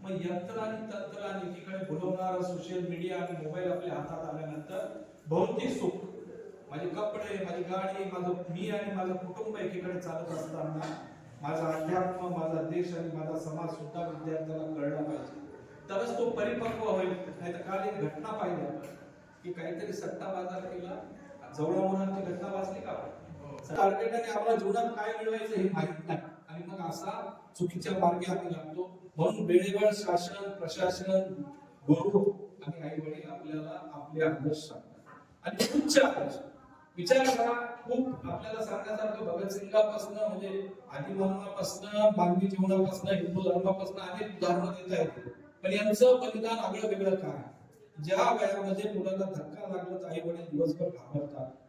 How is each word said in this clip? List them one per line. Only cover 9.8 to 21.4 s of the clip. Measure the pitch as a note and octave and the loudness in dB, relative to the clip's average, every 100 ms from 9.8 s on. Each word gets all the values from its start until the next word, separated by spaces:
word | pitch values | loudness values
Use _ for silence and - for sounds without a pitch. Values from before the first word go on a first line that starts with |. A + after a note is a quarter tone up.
| F3+ F3+ | -4 -4
चालत | F3 D#3+ E3 | -4 -6 -4
असताना | D#3+ D#3 E3+ D#3+ D#3 D#3 - - - - - | -6 -6 -4 -4 -2 -4 -6 -10 -16 -18 -10
माझा | D3 D#3+ E3 | -4 0 0
अध्यात्म, | D#3+ D#3+ F3+ F#3 F3+ F3+ E3 | 0 2 2 2 -2 -4 -2
माझा | D#3+ E3 D#3+ | 0 -2 0
देश | F3 F3 E3+ | 0 -2 -2
आणि | E3 D#3 | -4 -4
माझा | D#3 D#3+ | -4 -4
समाज | D#3+ D#3 E3 | -4 -6 -4
सुद्धा | D3 D3 F3 E3+ | -6 -6 -4 -4
विद्यार्थ्याला | D#3 D#3 D#3+ D#3+ D#3+ D#3 D3+ | -4 -4 -2 -2 -4 -4 -2
कळला | C#3+ - | 0 0
पाहिजे, | D3+ D#3 - - - - - - - | -2 -4 -8 -12 -14 -16 -18 -18 -4
तरच | - A#3 A#3+ | -2 0 2
तो | A#3 | 0
परिपक्व | - G#3 A#3+ A#3 A3+ A3 | 2 0 0 -2 -2 2
होईल. | F#3 F3+ F3 - - | 2 2 0 -6 -8
नाहीतर | E3+ F3 | -6 -6
काल | F3 F#3+ G3 | -2 -2 0
एक | - | -2
घटना | D3+ D3+ D3+ G#3+ | -4 -4 -6 -2
पाहिली | - - D3 | -2 -2 -4
आपण | D3+ - - - - - - | -6 -10 -14 -18 -20 -20 -16
की | F3 | -10
काहीतरी | F3 D#3+ - - | -6 -6 -6 -6
सट्टा | - - - G3 | -6 -6 -6 -4
बाजार | F#3 F3+ F3+ F#3 | -4 -4 -4 -6
केला, | F3+ F3 F#3+ - - - - | -8 -8 -8 -10 -16 -18 -18